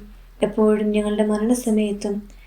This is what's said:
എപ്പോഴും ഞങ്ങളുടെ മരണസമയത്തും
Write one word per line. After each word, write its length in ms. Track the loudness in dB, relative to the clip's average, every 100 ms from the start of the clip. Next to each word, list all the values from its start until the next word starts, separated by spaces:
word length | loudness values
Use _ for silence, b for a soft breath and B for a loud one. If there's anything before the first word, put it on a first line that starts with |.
| -10 b b -4
എപ്പോഴും 480 | -4 2 2 2 2
ഞങ്ങളുടെ 340 | 0 0 0 0
മരണസമയത്തും 880 | 0 0 0 0 0 0 -2 -4 -6 -8 b